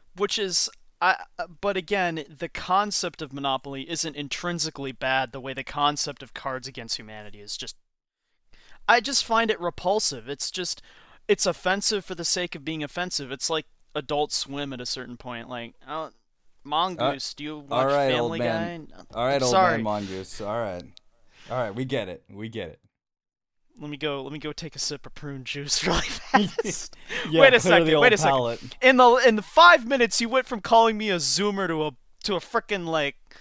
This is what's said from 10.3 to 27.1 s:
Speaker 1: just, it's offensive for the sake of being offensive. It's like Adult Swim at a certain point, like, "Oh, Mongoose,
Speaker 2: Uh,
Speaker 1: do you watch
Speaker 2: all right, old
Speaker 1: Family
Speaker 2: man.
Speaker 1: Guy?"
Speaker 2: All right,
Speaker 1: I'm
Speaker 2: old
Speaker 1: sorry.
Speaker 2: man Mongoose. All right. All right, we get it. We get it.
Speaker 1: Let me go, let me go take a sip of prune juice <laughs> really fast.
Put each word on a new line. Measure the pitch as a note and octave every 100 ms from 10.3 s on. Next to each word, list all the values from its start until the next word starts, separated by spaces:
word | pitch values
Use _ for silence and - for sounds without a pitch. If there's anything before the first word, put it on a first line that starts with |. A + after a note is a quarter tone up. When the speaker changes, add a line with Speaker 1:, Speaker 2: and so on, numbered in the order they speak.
| C#3+ -
Speaker 1:
just, | - F3 - - - - - -
it's | G3+ F#3
offensive | E3 F3+ G3 - G#3
for | -
the | F3
sake | E3+ F#3 F3
of | E3
being | C#3 D#3+
offensive. | D3 - F3+ - C3+
It's | C3 -
like | D#3+ - _ _
Adult | D3+ C3+ D3 D3
Swim | - C#3+ C#3 C#3+
at | B2
a | B2
certain | C3 B2 A#2+
point, | B2 A#2+ A#2
like, | B2 A#2 - C3
"Oh, | D#3 D#3 _ _ _ _ _
Mongoose, | C#3 D3+ F#3 E3+ B2+ C#3 -
Speaker 2:
Uh, | -
Speaker 1:
do |
you | D3 D3+
watch | C#3+
Speaker 2:
all | A#2 C3+
right, | C#3+ C#3
old | B2 A#2+
Speaker 1:
Family | A#2
Speaker 2:
man. | A#2+ A2 - E3+ D3+
Speaker 1:
Guy?" | - -
Speaker 2:
All | A2 B2+
right, | C#3
Speaker 1:
I'm |
Speaker 2:
old | B2+
Speaker 1:
sorry. | F#3 F3+ C3+
Speaker 2:
man |
Mongoose. | G#2+ G#2 G2 F#2+ F#2+ -
All | G2+ A2+
right. | A2 F2+ - - _ _ _ _ -
All | B2
right, | A2+
we | G#2
get | C3 C3+ F#2+
it. | E2 _
We | G2+ A2+
get | A2 E2+
it. | D2 _ _ _ _ _ _ _ _ _ -
Speaker 1:
Let | D3
me | D3
go, | D3+ C#3
let | C3+
me | D3
go | D3+
take | D3 D#3 C3+
a |
sip | - C#3+ C3+
of |
prune | - D3 C#3
juice | B2+ C#3+ C#3+ -
<laughs> | F#3
really | E3+
fast. | - - - - G3+ - A3 - - - -